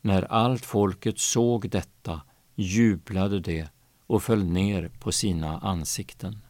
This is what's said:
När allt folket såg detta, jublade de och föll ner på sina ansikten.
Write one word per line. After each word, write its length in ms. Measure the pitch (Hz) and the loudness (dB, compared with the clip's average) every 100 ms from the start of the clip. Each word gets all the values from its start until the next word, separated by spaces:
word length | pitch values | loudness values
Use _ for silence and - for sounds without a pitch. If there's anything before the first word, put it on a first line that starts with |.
När 220 | 107 95 | 2 2
allt 420 | 87 113 120 123 | 2 2 2 0
folket 540 | - 110 101 92 117 104 | 0 2 2 2 -4 -2
såg 520 | - 123 120 117 98 | -2 2 2 2 0
detta, 500 | 101 - _ - 80 - _ _ | -4 -4 _ -10 -10 -10 _ _
jublade 840 | - 95 101 117 95 - 92 98 98 | -6 -2 4 4 4 -2 -2 0 0
de 260 | 85 82 78 _ _ _ _ | -2 -4 -6 _ _ _ _
och 160 | 107 | -2
föll 220 | - 113 | 2 2
ner 440 | 92 90 98 98 85 | 2 2 2 0 -4
på 240 | - - | -8 -4
sina 460 | - 107 85 78 82 | -2 0 -2 -2 -4
ansikten. 840 | - 90 78 - 101 - 92 107 | -4 -4 -4 -6 -8 -10 -12 -12